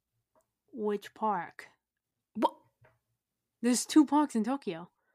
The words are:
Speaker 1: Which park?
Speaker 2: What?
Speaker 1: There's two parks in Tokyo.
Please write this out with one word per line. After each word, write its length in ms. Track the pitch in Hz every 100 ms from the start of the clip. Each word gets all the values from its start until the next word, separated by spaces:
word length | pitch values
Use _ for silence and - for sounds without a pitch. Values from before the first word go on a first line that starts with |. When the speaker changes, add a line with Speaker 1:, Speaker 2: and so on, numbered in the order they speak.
| _ _ _ _ _ _ _
Speaker 1:
Which 400 | 285 208 202 -
park? 540 | - 220 190 160 - - _ _ _ _ _ _ 214
Speaker 2:
What? 200 | - - _ _ _ _ _ _ _ _ _ _
Speaker 1:
There's 240 | 233 240 -
two 200 | 311 294
parks 300 | 285 294 226
in 80 |
Tokyo. 460 | 214 277 - 165 175 _ _